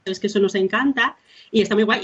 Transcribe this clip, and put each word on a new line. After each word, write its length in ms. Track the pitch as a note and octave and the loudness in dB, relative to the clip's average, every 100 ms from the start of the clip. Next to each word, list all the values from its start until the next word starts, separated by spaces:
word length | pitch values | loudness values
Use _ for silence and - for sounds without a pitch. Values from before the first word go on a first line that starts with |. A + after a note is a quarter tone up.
sabes 160 | F#3+ F#3 | -10 -6
que 80 | G#3 | -2
eso 100 | G#3+ | 0
nos 160 | G3 | 0
encanta, 600 | G3 F#3+ B3+ C#4 C4 A#3+ - _ - - | 0 -2 0 0 0 -2 -4 _ -20 -4
y 120 | A3 | 0
está 120 | G3 | 2
muy 100 | F#3+ | 2
guay, 160 | G#3+ A#3+ | 2 2